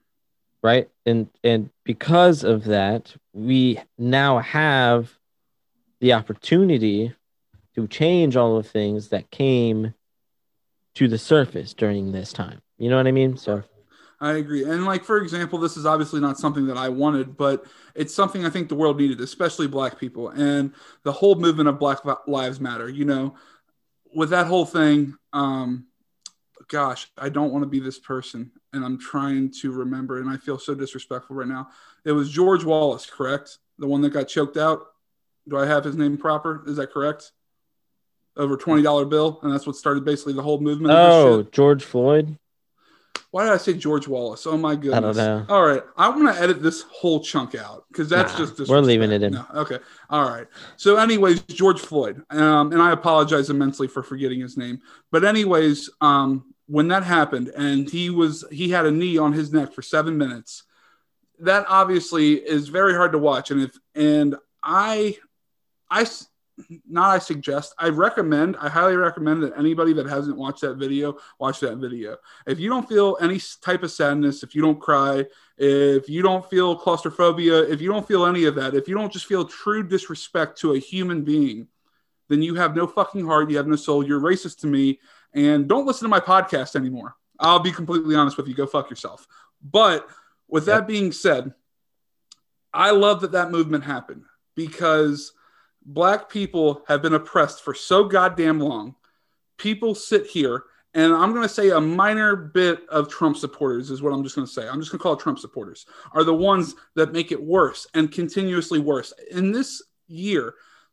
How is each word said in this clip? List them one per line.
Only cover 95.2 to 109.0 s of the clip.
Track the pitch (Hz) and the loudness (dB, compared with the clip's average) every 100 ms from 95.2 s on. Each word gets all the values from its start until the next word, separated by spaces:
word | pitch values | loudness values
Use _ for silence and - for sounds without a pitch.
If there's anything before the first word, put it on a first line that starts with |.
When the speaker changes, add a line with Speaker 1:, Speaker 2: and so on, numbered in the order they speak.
| - - _ _ _ _ 143 | -8 -20 _ _ _ _ -10
Speaker 2:
Black | 143 175 208 - | 0 0 0 -4
people | 214 190 170 156 143 - | -6 -4 0 0 0 -2
have | 143 | -2
been | 160 | 0
oppressed | 156 156 180 143 - | 0 0 0 0 -2
for | - | -12
so | - - 185 208 | -12 2 2 4
goddamn | 190 180 170 160 160 | 2 2 2 0 0
long. | 147 113 107 - _ _ _ _ _ - | -2 -6 -10 -18 _ _ _ _ _ -8
People | 214 214 226 208 | -6 -2 -4 -4
sit | - 208 208 | 0 0 0
here, | 175 131 127 - _ _ | -2 -2 -2 -8 _ _
and | 160 165 | 2 4
I'm | 165 190 | 4 2
gonna | 233 220 | 0 -2
say | - 196 | 2 4
a | 165 | 4
minor | 156 175 202 214 214 202 | 2 2 2 2 0 0
bit | 151 185 180 165 - | -2 0 2 0 -2
of | 156 147 | -2 -2
Trump | - 160 147 | -2 -2 -2
supporters | 135 - 139 120 131 | -8 -4 -4 -4 -6
is | 131 | -6
what | 143 | -4
I'm | 139 | -4
just | 139 - | -4 -8
gonna | 127 | -8
say. | - 113 | -10 -10
I'm | 139 | -10
just | 151 | -10
gonna | 180 | -6
call | 180 | -2
it | 143 | -2
Trump | - 127 | -4 -8
supporters, | - 131 98 - - - - | -10 -14 -14 -18 -20 -20 -4
are | 156 | 0
the | 160 | 2
ones | 160 196 190 151 - _ 156 | 2 2 2 0 -8 _ -2
that | 160 | 0
make | 165 165 | 0 -4
it | 156 | -6
worse | 151 185 143 - - | 0 2 2 -2 -6
and | 160 156 | -2 -2
continuously | - 170 196 190 180 165 160 | -2 -6 -4 -2 -2 -2 -2
worse. | 143 135 | 0 -2